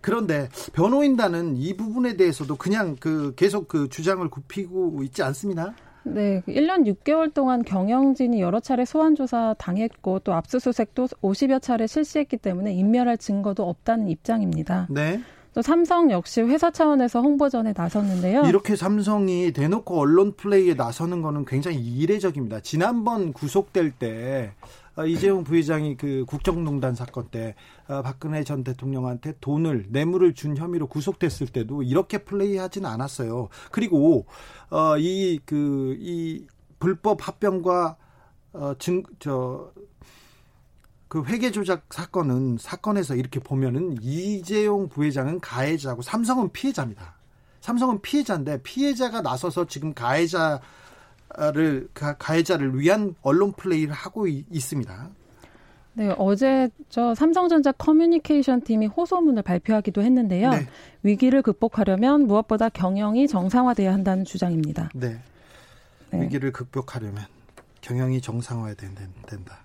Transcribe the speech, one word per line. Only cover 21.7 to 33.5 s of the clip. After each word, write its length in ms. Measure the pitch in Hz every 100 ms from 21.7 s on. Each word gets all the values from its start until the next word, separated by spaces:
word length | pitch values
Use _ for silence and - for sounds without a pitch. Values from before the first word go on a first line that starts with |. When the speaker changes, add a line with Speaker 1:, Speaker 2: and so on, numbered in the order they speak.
| 156
Speaker 1:
이례적입니다. 840 | 117 123 160 208 196 143 117 110
지난번 720 | - 156 196 240 220 226 175
구속될 580 | 131 147 190 196 190 160
때, 600 | 123 117 113 123 135 110 101 - - - -
아, 80 | 160
이재용 380 | 165 196 190
부회장이 540 | 143 165 151 156 151 131
그 260 | 143 135 123
국정농단 680 | 147 - 170 160 143 127 120
사건 320 | 123 - -
때, 240 | 117 113 101 - - -
아, 140 | 139
박근혜 440 | 127 131 156 156 139
전 180 | 147
대통령한테 680 | 127 127 135 135 127 123 151 151
돈을, 460 | - 147 165 131 98
뇌물을 460 | 127 156 180 180 -
준 200 | 147 143
혐의로 320 | 170 175 139
구속됐을 600 | 147 151 185 175 - 127
때도 360 | 127 110 143
이렇게 360 | 123 147 185 208
플레이하진 640 | - 196 202 196 185 202 180
않았어요. 640 | 113 135 - 117 117 110